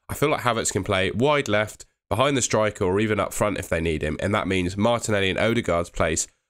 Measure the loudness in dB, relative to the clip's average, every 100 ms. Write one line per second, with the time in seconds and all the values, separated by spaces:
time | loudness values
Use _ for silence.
0 | -10 -2 0 2 0 0 -2 -2 0 0
1 | 0 2 2 2 0 0 -2 -8 -20 _
2 | -4 0 2 2 2 2 0 0 0 2
3 | 2 0 -2 0 -2 -2 -4 -2 0 -2
4 | -2 -2 -2 0 0 0 0 0 0 0
5 | 0 0 0 2 0 0 0 0 -2 -2
6 | 0 0 -4 _